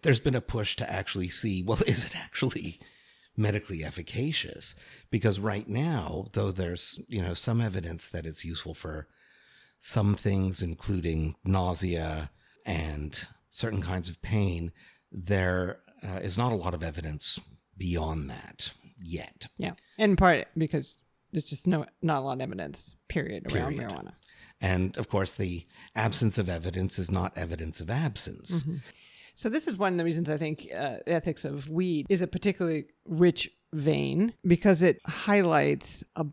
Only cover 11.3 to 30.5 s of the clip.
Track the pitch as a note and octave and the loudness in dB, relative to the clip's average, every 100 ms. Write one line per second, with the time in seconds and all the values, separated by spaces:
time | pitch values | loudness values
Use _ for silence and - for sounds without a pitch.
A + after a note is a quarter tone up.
11.3 | - - F#2+ F2+ F2 F#2 E2+ D#2+ D#2+ D#2 | -2 2 2 2 0 -2 -2 -2 -4 -8
12.3 | _ _ _ - E2+ D#2 D2 D2+ - - | _ _ _ -4 -2 -2 -4 -6 -8 -12
13.3 | - _ - A2+ G#2 E2+ F2+ F2 E2+ - | -16 _ -6 -2 -2 -2 -2 -4 -8 -2
14.3 | A2 G2 E2+ E2+ - - _ _ - F2 | 2 2 0 -4 -8 -20 _ _ -12 0
15.3 | G2+ F#2 F2+ F2+ - - - - F#2 F#2+ | 2 4 2 0 -4 -14 -14 -8 -6 -4
16.3 | F#2 B2 A2+ F2 F2 E2 D2+ D#2+ D2+ - | 0 0 0 -2 -4 -6 -6 -6 -2 -2
17.3 | - - - _ - F#2+ E2+ D#2 D#2+ C#2 | -2 -8 -20 _ -6 -2 0 0 -2 -6
18.3 | B1 - - - - - - F2 E2 - | -10 -16 -8 -8 -8 -20 -18 -10 -10 -10
19.3 | _ - _ - F2 _ - G#3 F#3 F#3+ | _ -16 _ -8 -8 _ 0 4 6 6
20.3 | D3+ - - D#3+ D#3 C3+ - _ _ _ | 6 2 -2 0 0 -4 -14 _ _ _
21.3 | E3 - C#3+ - D#3+ - _ D#3+ D3 C3+ | -6 -4 -2 0 0 -2 _ 0 0 0
22.3 | C3+ C3 F#2+ D2+ - - - _ E3+ - | -4 -4 -6 -8 -10 -18 -20 _ -2 -2
23.3 | G2 - - C3+ C#3+ A#2+ C#2+ G1+ - - | -6 -2 -2 -2 -4 -6 -8 -12 -18 -20
24.3 | - - _ F#2+ F#2 F#2 - - G2+ F#2+ | -20 -20 _ 0 2 2 -2 -2 0 0
25.3 | - G2 F2 - - - - A2 G#2 A#2 | -2 -4 -4 -10 -20 -12 -2 0 2 2
26.3 | A2 F#2 F2 F2 F2+ F#2 - F2 F#2+ F#2 | 2 -2 -2 -4 -2 -2 -2 -2 0 0
27.3 | - E2+ E2 D#2+ E2 D#2+ B2 D#3 G2+ - | -4 -6 -4 -6 -8 -4 -2 -2 -2 -8
28.3 | - - E3+ C#3+ E3 - - - - - | -8 -2 -2 -2 -6 -8 -20 -20 -20 -20
29.3 | - - B3+ D#4 G3 G3 F3 E3 D#3+ E3+ | -6 -2 -2 -2 0 0 2 2 0 0
30.3 | D3+ D#3 | 0 -2